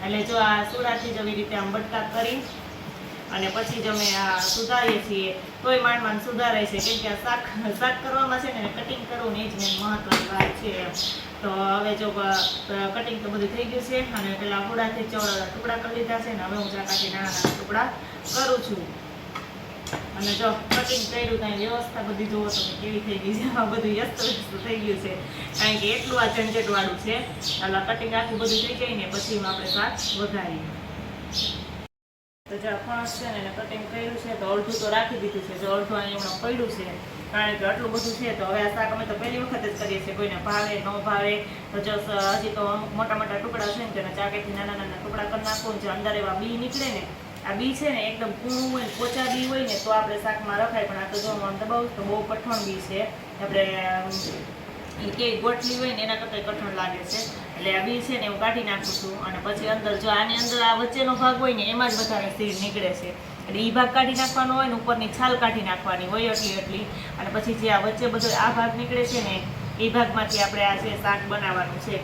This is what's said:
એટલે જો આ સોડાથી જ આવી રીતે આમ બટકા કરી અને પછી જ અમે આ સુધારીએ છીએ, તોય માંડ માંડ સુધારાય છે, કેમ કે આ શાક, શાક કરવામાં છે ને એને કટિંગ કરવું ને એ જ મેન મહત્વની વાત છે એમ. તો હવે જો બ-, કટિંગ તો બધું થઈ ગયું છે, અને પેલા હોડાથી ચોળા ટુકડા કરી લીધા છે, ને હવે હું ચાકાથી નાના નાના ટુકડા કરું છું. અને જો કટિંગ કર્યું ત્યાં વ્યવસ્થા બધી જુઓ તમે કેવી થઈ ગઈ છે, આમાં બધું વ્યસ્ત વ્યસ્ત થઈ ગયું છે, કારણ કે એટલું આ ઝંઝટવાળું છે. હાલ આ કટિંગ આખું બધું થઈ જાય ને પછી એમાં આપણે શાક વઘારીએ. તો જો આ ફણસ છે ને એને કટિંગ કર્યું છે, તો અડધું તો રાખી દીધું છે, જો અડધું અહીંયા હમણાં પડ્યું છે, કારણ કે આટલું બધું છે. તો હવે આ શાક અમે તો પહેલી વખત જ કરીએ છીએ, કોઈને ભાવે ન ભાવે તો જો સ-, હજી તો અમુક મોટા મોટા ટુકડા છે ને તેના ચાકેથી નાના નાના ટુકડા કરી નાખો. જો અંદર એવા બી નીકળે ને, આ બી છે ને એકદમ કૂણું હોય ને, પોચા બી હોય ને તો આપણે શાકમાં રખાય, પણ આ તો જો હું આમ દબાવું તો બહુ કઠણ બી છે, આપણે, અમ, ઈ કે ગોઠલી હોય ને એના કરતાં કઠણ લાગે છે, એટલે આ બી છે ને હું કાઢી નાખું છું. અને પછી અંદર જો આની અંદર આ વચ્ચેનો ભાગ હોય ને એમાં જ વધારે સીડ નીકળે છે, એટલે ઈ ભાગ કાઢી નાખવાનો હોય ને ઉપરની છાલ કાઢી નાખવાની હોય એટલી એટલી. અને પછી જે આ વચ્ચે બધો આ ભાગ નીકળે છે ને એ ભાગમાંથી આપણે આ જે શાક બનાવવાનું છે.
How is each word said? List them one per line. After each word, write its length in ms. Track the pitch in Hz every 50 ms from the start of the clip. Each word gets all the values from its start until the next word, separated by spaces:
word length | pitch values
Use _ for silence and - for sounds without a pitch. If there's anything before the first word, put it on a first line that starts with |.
| 190
એટલે 160 | 196 208 214 214 226
જો 160 | 233 226 220
આ 100 | 214 214 214 208 208
સોડાથી 420 | - 247 247 240 233 233 226 233 226 220
જ 20 |
આવી 220 | 208 208 208 208
રીતે 120 | 208 208 220 202
આમ 160 | 196 196 202
બટકા 320 | 220 214 - 226 226 220 220 220
કરી 240 | 226 226 233 254 277 - - - - - - - - - - - - - - - - - - 185
અને 120 | 190 190 196 196
પછી 280 | 220 226 - - 233 202
જ 40 | 220
અમે 120 | 214 208 208 202 202 196
આ 220 | 196 190 185 185 - -
સુધારીએ 500 | - 214 226 - 247 247 240 226 214 202 -
છીએ, 260 | - 202 196 190 190 185 - - - - -
તોય 180 | - 254 254 254 240
માંડ 180 | 240 240 233 226
માંડ 180 | 220 208 208 -
સુધારાય 420 | 247 240 233 240 240 220 214 214 202
છે, 60 | 208 196 -
કેમ 160 | - 226 214
કે 80 | 208 214 202
આ 40 | 196 -
શાક, 180 | 247 240 - - - 202 214 226 208 196 -
શાક 160 | - 254 - - -
કરવામાં 360 | 262 262 269 269 254 254 254 262
છે 80 | 269
ને 80 | 233 226
એને 100 | 208 202 -
કટિંગ 260 | 233 233 - 262 247 233 -
કરવું 260 | 240 233 233 226 202
ને 60 | 202 220
એ 40 | 208
જ 40 | 190 196
મેન 140 | 202 190 - 190
મહત્વની 500 | 202 214 208 208 - 190 - 214 - 190
વાત 240 | 196 190 190 196 202 -
છે 100 | 220 214 190 185 180
એમ. 100 | 175 - - - - - - - - - -
તો 80 | - 202 190
હવે 360 | 190 196 196 196 202 208 214 208 208
જો 80 | 214 208 202
બ-, 240 | 202 196 196 190 190 185 - - - - - 202 196 196 196 196
કટિંગ 240 | 208 226 240 226 214 208
તો 80 | 208
બધું 180 | 202 208 202 196 202
થઈ 100 | 233 240 220
ગયું 120 | 247 247 240 254
છે, 120 | 262 254 254 254 233 208
અને 100 | 196 196 196 190
પેલા 220 | 208 202 202 202 202 226
હોડાથી 360 | 233 226 226 220 220 226 214 -
ચોળા 320 | 226 214 208 202 196 190 190 185
ટુકડા 280 | - 226 226 233 226 226
કરી 140 | 226 226 226 233
લીધા 240 | 233 233 233 226 226
છે, 80 | 233 220 196
ને 40 | 185
હવે 100 | 185 202 208
હું 120 | 202 196 196
ચાકાથી 360 | 196 196 196 - - 196 196
નાના 220 | 190 190 190 190 190
નાના 180 | - - - - -
ટુકડા 280 | - - 208 220 247 254 - - - - - - - -
કરું 340 | - 254 262 254 254 240 - -
છું. 140 | 208 180 165 - - - - - - - - - - - - - - - - - - - - - - - - - -
અને 160 | 196 202 202 202 -
જો 80 | 226 220 214 220 214 -
કટિંગ 320 | 233 247 247 247 254 247 220 -
કર્યું 260 | - 240 240 233 226 220 220
ત્યાં 160 | 208 202 202
વ્યવસ્થા 480 | 208 226 233 240 240 - - 226 202 208
બધી 220 | 208 196 214 196
જુઓ 160 | 202 214 208 208 208
તમે 180 | - - 190 185 -
કેવી 240 | 196 214 214 208 208
થઈ 140 | 214 202 190 185
ગઈ 100 | 196 220 214
છે, 80 | 240 262
આમાં 200 | 247 247 226 208 214
બધું 200 | 220 208 214 208 214
વ્યસ્ત 200 | 240 - - - 226
વ્યસ્ત 340 | - 196 185 - - 196 190 -
થઈ 160 | 233 226 220 208
ગયું 140 | 208 196 185 185
છે, 80 | 190 185 180 - - - 151 147 - - -
કારણ 180 | 208 214 214 202 196
કે 100 | 208 226
એટલું 300 | 247 262 262 254 247 226
આ 80 | 220 -
ઝંઝટવાળું 640 | 226 220 214 214 226 208 202 202 196 190 190 180 - -
છે. 100 | 214 226 247 - - 147 - - - - -
હાલ 180 | 190 190 190 196
આ 60 | 190 208
કટિંગ 260 | 233 226 226 226 226 226
આખું 220 | 233 226 220 202
બધું 180 | 226 220 220 220 226
થઈ 140 | - 247 -
જાય 180 | 254 240 226 208
ને 140 | 190 190 196
પછી 240 | 202 - - 220 202
એમાં 160 | 196 190 190
આપણે 180 | - - - -
શાક 180 | 156 151 151 - - - - - 196
વઘારીએ. 480 | 208 202 208 196 180 170 160 156 160 156 - - - - - - - - - - - - - - - - - - - - - - - - _ _ _ _ _ _ _ _ _ _ _
તો 100 | - 202 202 202
જો 40 | 220
આ 100 | 202 - -
ફણસ 300 | 240 240 233 233 233 - -
છે 100 | 247 233
ને 60 | 214 202 190
એને 60 | 196 196
કટિંગ 280 | 214 220 220 226 214 214 208
કર્યું 300 | 226 233 233 233 240 233
છે, 140 | - 226 220 196
તો 40 | 196 190
અડધું 240 | 202 208 208 220 226 220
તો 80 | 214 208
રાખી 280 | 214 220 226 226 247 190
દીધું 200 | 196 202 208 196 175 -
છે, 60 | 185 180
જો 60 | 196 196 196
અડધું 220 | 202 202 202 214 208
અહીંયા 200 | 202 202 202 202
હમણાં 180 | 196 190 185 185
પડ્યું 280 | 226 233 247 240 240 202 -
છે, 100 | 196 185 180 180 - - - - - - -
કારણ 260 | - 208 214 214 208 202
કે 80 | 196 196
આટલું 200 | 196 - 240 220 214
બધું 200 | 226 208 233 220 -
છે. 120 | 247 233 214 196
તો 60 | 196 190
હવે 100 | 196 214 208
આ 40 | 208 208
શાક 160 | 233 220 220 220
અમે 100 | 220 226 220
તો 40 | 214 208
પહેલી 220 | 233 240 247 247
વખત 220 | 254 254 254 226 214
જ 100 | 208 202 -
કરીએ 180 | 208 196 196 190 190
છીએ, 100 | 190 190 196
કોઈને 200 | 208 202 185 170 156
ભાવે 260 | 208 208 208 208 208 208 202
ન 80 | - 196 208 202 196 214
ભાવે 260 | 208 202 202 202 208 208 - - - - - -
તો 120 | - 202 -
જો 80 | 208 208 208 208
સ-, 340 | 220 208 196 196 196 202 -
હજી 140 | 214 214 208 214
તો 40 | 208 202 202
અમુક 180 | 214 220 214 - 208
મોટા 200 | 220 226 214 214
મોટા 200 | 220 196 202 202
ટુકડા 300 | 226 233 233 226 208 202 202
છે 100 | 233 233
ને 80 | 220 202
તેના 200 | 202 190 190 - 202
ચાકેથી 360 | 202 202 202 208 208 208 202 196
નાના 180 | 202 202 202 202
નાના 200 | - 196 196 -
ટુકડા 300 | - 208 - 208 208 208
કરી 120 | 220 220 214 214
નાખો. 260 | 220 214 - 226 208 196
જો 80 | 196 196 190
અંદર 180 | 208 202 214 208 208
એવા 160 | 202 196 185 190
બી 160 | 220 233 240 233
નીકળે 260 | 240 254 - - 269 254 214
ને, 60 | 190 - - - - - - - - - 196
આ 80 | 196 208
બી 140 | 247 262 269 -
છે 120 | 294 294 262
ને 40 | 226 208 220
એકદમ 220 | 220 220 233 214 196 -
કૂણું 300 | 226 247 254 254 262 262
હોય 140 | 254 254 233
ને, 80 | 214 214 220
પોચા 260 | 240 240 - 269 254 254 254
બી 120 | 254 254 262
હોય 160 | 269 262 262 226
ને 60 | 208 190
તો 100 | - 220 214
આપણે 200 | 220 214 214 208 208
શાકમાં 400 | - 220 214 214 208 208 202 202
રખાય, 260 | 226 233 233 220 202 185
પણ 140 | 190 196
આ 80 | 196 190
તો 80 | - 202 202
જો 100 | 220 214
હું 100 | 208 196 196
આમ 100 | 196 196
દબાવું 300 | 214 214 233 240 240 240 - -
તો 100 | 196 196
બહુ 140 | 208 220 208 208
કઠણ 340 | 220 220 - 247 233 214 202 196
બી 120 | 190 190 185 -
છે, 120 | 190 196 220 220 - - - - - -
આપણે, 200 | 202 202 196 196 196 190 190 190 190 185
અમ, 180 | 185 185 185 190 190 190 - - - - - - - - - - - - - - - - 208
ઈ 80 | 202 - -
કે 80 | 247 233 214 196 220
ગોઠલી 340 | 240 240 233 - - 247 -
હોય 120 | 254 254 226
ને 60 | 214 220
એના 120 | 220 220 220
કરતાં 240 | 226 220 214 202 196 208
કઠણ 320 | 208 208 208 202 190 190
લાગે 220 | 185 185 180 180 175 -
છે, 80 | - 226 226 - - - - - - -
એટલે 120 | 175 196 190
આ 80 | 190 190
બી 140 | 233 240 240 240
છે 120 | 240 254 233
ને 60 | 214 208
હું 80 | 202 202 220
કાઢી 220 | 226 226 240 220 208
નાખું 260 | 196 190 - - - -
છું. 180 | 196 190 190 196 190
અને 120 | 185 185 185 190
પછી 260 | 202 208 202 208 214 220
અંદર 200 | 220 214 214 202 196
જો 80 | 208 220 214
આની 240 | 208 214 226 226 233
અંદર 200 | 233 240 240 240 233 233
આ 100 | 233 233
વચ્ચેનો 340 | 240 240 254 269 262 262 254 226
ભાગ 180 | 262 254 254 233
હોય 160 | 262 254 240 214
ને 100 | 202 202 226
એમાં 180 | 240 247 240 214
જ 60 | 214
વધારે 300 | 220 - 220 208 196 196 - -
સીડ 200 | 220 202 190 185 196
નીકળે 260 | 208 190 208 185 180 185 -
છે, 120 | 185 180 175 - - - - - -
એટલે 140 | - 190 202 226
ઈ 100 | 226 208
ભાગ 180 | 247 254 247 -
કાઢી 220 | 269 262 254 262 247
નાખવાનો 360 | 262 247 - 254 262 262 262 262
હોય 140 | 269 254
ને 80 | 233 226
ઉપરની 320 | 226 240 240 233 220 208 - -
છાલ 200 | 254 254 247 240 240
કાઢી 240 | 226 208 220 196 190
નાખવાની 400 | 185 180 - 196 - 180 180 180 202
હોય 200 | 220 226 226 220
એટલી 240 | 214 220 202 196 190
એટલી. 240 | 190 190 190 202 214 - - - - - - -
અને 120 | - 196 -
પછી 200 | 214 214 233 220 220
જે 100 | 214 220 208
આ 40 | 202 208
વચ્ચે 260 | 214 214 - 247 240 220
બધો 180 | 226 226 233 - - 240
આ 60 | 233 240 233
ભાગ 180 | 233 233 226 233
નીકળે 260 | 240 233 247 247 240 240
છે 120 | 247 240 214 196
ને 80 | 190 190 185 - - - - - - - 220
એ 40 | 226 220
ભાગમાંથી 480 | 240 240 233 - 226 220 214 - 208 202
આપણે 200 | 190 202 208 202 202
આ 80 | 196 190
જે 100 | - 220 202 -
શાક 180 | - 202 202 202 202 202
બનાવવાનું 500 | 208 208 196 - 185 185 180 - - - -
છે. 120 | 226 202 185